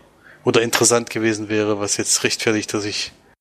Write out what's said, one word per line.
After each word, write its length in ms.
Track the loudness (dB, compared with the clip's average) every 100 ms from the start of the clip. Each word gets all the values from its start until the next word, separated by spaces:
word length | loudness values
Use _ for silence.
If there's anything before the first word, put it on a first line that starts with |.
| -20 _ -20 -6
oder 180 | 2 2
interessant 480 | 2 2 4 2 0
gewesen 380 | -2 0 0 -2
wäre, 320 | 0 0 0
was 160 | -2 -2
jetzt 260 | 0 0
rechtfertigt, 500 | 0 -2 0 0 -2
dass 100 | -4
ich, 280 | -4 -6 -8 -12 _ _